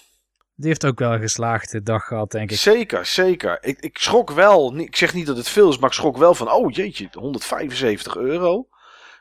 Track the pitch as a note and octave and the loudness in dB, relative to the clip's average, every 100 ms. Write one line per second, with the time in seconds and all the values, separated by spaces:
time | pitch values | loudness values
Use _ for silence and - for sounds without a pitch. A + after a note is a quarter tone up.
0 | _ _ _ _ _ - D3+ D#3 D3 B2 | _ _ _ _ _ -8 -4 -2 -2 -2
1 | A#2+ A2+ A2 - A#2 A2+ - A2+ G2+ A2 | -2 -2 -2 -4 -2 -4 -6 -8 -4 -4
2 | - A2+ G#2+ A2 G#2+ G#2 - A3+ A3+ F2+ | -4 -6 -6 -6 -6 0 2 2 2 -4
3 | F2 - F#3 F3+ G2 E2+ - C#3 D#3 - | -2 0 2 0 -2 -4 -4 -8 -8 -6
4 | - A#3 A3+ D3+ G3 F#3+ C3+ C#3 D3+ - | 0 2 2 4 6 6 4 -2 -6 0
5 | E3+ E3+ D#3 B2 A#2+ G#3 G3 C3 C3 - | 0 0 -4 -4 -2 4 6 6 0 0
6 | D#3+ B2 E3 E3+ A#2 F#3+ G#3+ B2 G3+ - | -4 4 4 4 2 2 0 -2 -6 -8
7 | F#2+ - B2 C3 - - D3 B2 C3 G#2 | -14 -12 -10 -8 -6 -6 -6 -2 -2 -2
8 | - - B2+ E3 F3+ F#3+ B3+ _ _ - | -4 -6 -4 0 0 0 -4 _ _ -20
9 | - - | -20 -20